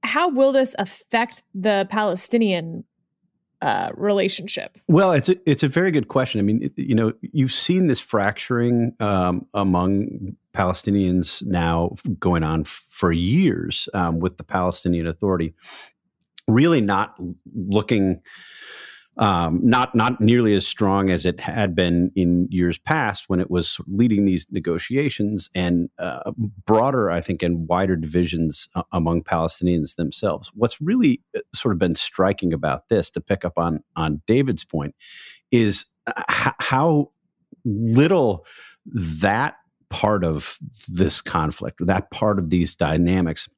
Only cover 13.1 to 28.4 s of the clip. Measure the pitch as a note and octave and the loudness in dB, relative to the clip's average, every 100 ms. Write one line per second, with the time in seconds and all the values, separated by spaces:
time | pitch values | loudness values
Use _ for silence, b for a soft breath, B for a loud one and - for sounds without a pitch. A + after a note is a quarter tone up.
13.1 | E2+ F2 D3+ F3+ E2 E2 - - G2+ E2+ | 0 2 2 2 0 -4 -6 -6 -2 0
14.1 | E2 F2+ - - F#2 F2+ F2 F2+ F2 E2 | 0 -2 -6 -6 -2 -2 -2 -2 0 -2
15.1 | E2 G2+ F#2 D#2+ - B B B B _ | -4 -2 0 -2 -6 B B B B _
16.1 | _ _ - - A2+ D#3+ D#3+ G#2 G2 G#2+ | _ _ -10 2 4 6 4 2 0 -2
17.1 | - F2 - - A2+ F#2+ G2+ G#2 A2+ G2 | -6 -12 -12 -12 -10 0 0 2 2 2
18.1 | F2+ B B B B B B B B B | 0 B B B B B B B B B
19.1 | - G#2 F2 E2+ F2 A#2+ B2 B2+ A#2 A#2 | -2 0 2 0 2 4 4 2 2 0
20.1 | B2 A2+ B2 A2+ G2+ - - G2+ G2 F#2+ | 2 4 4 4 2 0 0 2 2 2
21.1 | F2 E2+ E2 - E2 G2+ E2+ F2 F2 F2+ | 2 0 -2 -6 -2 -2 2 2 2 0
22.1 | - F2 F2 F2+ F2+ F2 E2 - D#3 A#2 | 2 2 2 0 0 0 -2 -2 -2 0
23.1 | F#2+ - F#2 F2+ F2 E2 - - G2 A#2+ | -4 -4 -2 0 -2 -2 -8 -8 0 2
24.1 | G#2 G2+ F2+ - - E2+ E2 - C3 C#3+ | 4 2 0 -4 -6 -4 -6 -4 -2 -2
25.1 | - G#2 G#2 - F#2 F2+ F2 F2 - F2+ | -2 -4 -4 -6 -4 0 0 -2 -6 -8
26.1 | B1+ - - G#2+ F#2+ - A2 B2+ C3 G2+ | -6 -10 -6 -8 -8 0 2 2 0 0
27.1 | E2+ E2+ F2 F2 E2+ D#2+ F2 F#2+ F2+ D#2+ | -2 -4 -4 -2 -2 0 0 0 -2 0
28.1 | E2+ E2+ E2 | 0 0 0